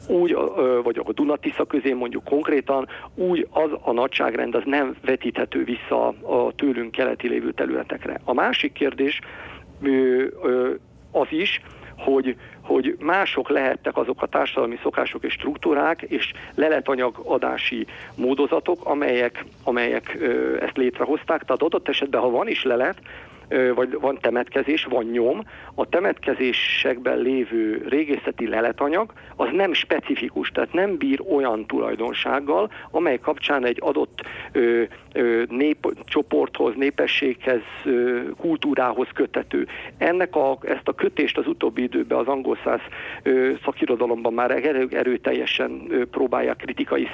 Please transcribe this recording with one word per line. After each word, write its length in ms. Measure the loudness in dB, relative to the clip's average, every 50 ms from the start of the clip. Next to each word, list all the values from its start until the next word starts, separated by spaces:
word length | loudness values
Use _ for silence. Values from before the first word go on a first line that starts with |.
| -2 0
úgy, 240 | 2 4 4 4 2
ö, 480 | 2 0 0 0 2 2 4 4 2 2
vagy 180 | 0 -2 -2 -4
a 80 | -4 -2
Duna-Tisza 520 | 0 2 0 0 0 -2 -4 -2 -2 -2
közé 280 | 0 0 0 0 0 0
mondjuk 320 | 0 -2 -4 -4 -8 -2
konkrétan, 640 | 0 0 0 2 2 2 2 2 2 0 0 -2 -4 -8 -14 -16 -14 -4
úgy 320 | -2 0 2 2 2 0 0
az 200 | 2 0 2 2 0 -2
a 120 | -2 0 2
nagyságrend, 640 | 2 2 0 0 0 0 0 0 0 -2 0 0
az 80 | 0 0
nem 320 | 2 0 2 0 0 -4 -4 -2
vetíthető 600 | -2 -2 0 0 -2 -2 -2 -4 -2 -2 -4 -2
vissza 440 | -2 -4 -6 -4 -2 0 2 2 0
a, 380 | 0 -4 -4 0 2 2 2
a 60 | 0 0
tőlünk 380 | 0 0 0 0 0 -4 -4
keleti 380 | -2 -2 0 0 0 -2 -2 -2
lévő 240 | -2 0 -2 -2 -2
területekre. 680 | -2 -2 -2 -2 -4 -4 -4 -8 -8 -6 -8 -8 -6 -4
A 80 | -2 0
másik 400 | 2 2 2 0 0 -2 -4 -2
kérdés, 480 | -2 -2 -2 0 0 0 0 0 -4 -8 -12 -16 -16 -14 -16 -16 -18 -18 -20 -14 -4 0
ö, 420 | 2 4 4 4 4 4 2 2 0 -4 -2 -2
ö, 280 | 0 2 2 2 0 -2 -4 -8 -16 -20 -20 -20 -4 0
az 140 | 0 0 0
is, 300 | 0 -2 -2 -2 -2 -4 -6 -12 -18 -20 -20 -20 -16 -4
hogy, 380 | 0 2 4 4 2 0 -4 -6 -10 -18 -20 -18 -4
hogy 340 | 0 0 2 2 0 -2 -2
mások 480 | -2 0 2 2 2 0 0 -4 -2 0
lehettek 480 | 0 0 2 0 -2 -2 -4 -4 -2
azok 260 | -2 -2 -2 -2 -4 -4
a 40 |
társadalmi 520 | -2 0 0 0 0 0 -2 -2 -2 -4 -4 -4
szokások 420 | -2 -2 0 -2 -2 -4 -6 -6
és 80 | -6 -6
struktúrák 680 | -4 -4 -4 -4 -2 0 2 2 4 2 2 0 -2 -4
és 300 | -4 -2 -2 -2 -4 -6 -12 -16 -8 -2
leletanyag 640 | 2 2 4 4 2 2 0 0 2 0 -2 -2 -4 -2
adási 640 | 0 0 0 2 0 -2 -2 -2 -2 -2 -2 -6 -6 -8 -14 -16 -14 -6
módozatok, 680 | -2 0 2 4 2 2 2 2 0 2 0 -2 0 0
amelyek, 600 | -2 0 0 2 2 2 2 2 0 -2 -6 -12 -14 -18 -6 -2
amelyek, 520 | 0 0 2 2 0 0 -2 -2 -6 -6 -2
ö, 360 | 0 0 2 2 2 0 0 0
ezt 160 | -2 -2 0
létrehozták. 680 | 0 0 0 2 0 0 0 0 -2 0 -2 -2 -2 0
Tehát 180 | 0 0 2 2
adott 260 | 2 0 0 0 0
esetben, 320 | -2 -2 0 0 0 2
ha 100 | 2 2
van 180 | 2 2 0 0
is 140 | -2 -2 0
lelet, 380 | 2 2 2 2 0 -2 -6 -12 -18 -18 -18 -18 -20 -20 -20 -8 -2
ö, 260 | 2 2 4 4 4
vagy 240 | 2 2 0 0 0
van 180 | 0 0 0 2
temetkezés, 640 | 0 2 2 2 -2 0 0 0 0 2 0 0 0
van 200 | 0 0 0 0
nyom, 380 | 2 2 2 4 4 2 0 -4 -8 -14 -18 -18 -10 -4
a 140 | -4 -2 2
temetkezésekben 1300 | 2 2 2 2 0 0 0 -2 0 2 0 0 2 0 0 0 0 0 2 0 0 0 0 0 0 2
lévő 640 | 2 2 2 2 0 0 0 0 0 0 0 -2 -2 0
régészeti 600 | 2 2 2 2 0 -2 -2 -4 -4 -4 -4 -2
leletanyag, 640 | 0 0 0 0 0 0 0 0 2 0 0 -2 -6 -16 -20 -16 -4
az 120 | -2 -2 0 2
nem 200 | 2 2 2 2
specifikus, 800 | 0 0 0 0 -2 0 -2 -2 -2 -2 -4 -4 -4 -6 -2
tehát 220 | -2 -2 -2 0 0
nem 240 | 0 0 0 0
bír 240 | 0 0 0 0 0 0 0 2
olyan 340 | 2 2 2 0 -2 -4
tulajdonsággal, 1040 | -4 -2 -2 -2 -2 -2 -2 -4 -4 -4 -4 -2 0 -2 0 0 0 2 2 0 0 -4 -10 -16 -4
amely 280 | -2 0 2 2 0 0
kapcsán 460 | 0 -2 -2 -2 0 0 0 2 2
egy 140 | 0 0 0
adott, 400 | -2 0 0 0 0 -2 -4 -12 -14 -12 -14 -14 -14 -4 0
ö, 300 | 2 4 4 4 4 2 0 -4 -12 -20 -6 -2
ö, 300 | 0 2 2 2 2 0 0
népcsoporthoz, 1300 | 0 0 2 2 0 0 -2 -4 -4 -4 -8 -2 -2 -2 0 2 2 0 0 0 0 0 0 0 0
népességhez, 840 | 0 0 0 2 0 0 0 2 0 0 0 -2 -2 0 0 0 0 -2 -6 -12 -6 -2
ö, 360 | 0 2 2 2 2 0 -2 -4 -6 -8
kultúrához 720 | -4 -2 0 0 0 0 0 2 2 2 2 2 0 -2 -2 0
kötető. 520 | -2 -2 0 0 -4 -4 -2 -2 -2 -2 -4 -6 -12 -14 -14 -6 -2
Ennek 380 | 0 2 2 2 0 0 2
a, 220 | 2 2 2 2 0 -2
ezt 260 | -4 -4 -2 -2 -4
a 60 | -2
kötést 440 | 0 -2 0 2 0 0 0 0 -2
az 80 | -2
utóbbi 360 | -2 -2 0 -2 -2 0 0 -2
időben 360 | 0 0 -2 0 0 0 0
az 80 | 2
angol 320 | 0 -2 -2 0 -2 -2 0 0
száz, 160 | -2 -2 -2 -4 -8 -12 -12 -12 -12 -12 -4 0
ö, 300 | 2 4 4 4 2 2 0 -2
szakirodalomban 680 | -4 0 0 2 2 2 2 2 2 0 0 0 0 2
már 180 | 2 2 2
erő-, 380 | 2 2 2 2 2 2 0 0
erőteljesen, 960 | 0 0 2 2 0 0 0 0 0 0 0 -2 -2 -2 -2 -2 -4 -8 -6 -2
ö, 180 | 0 0 0
próbálják 500 | 0 0 0 0 2 2 2 0 0 -2
kritikai 520 | -4 -6 -8 -4 -4 -2 0 0 0 0 -2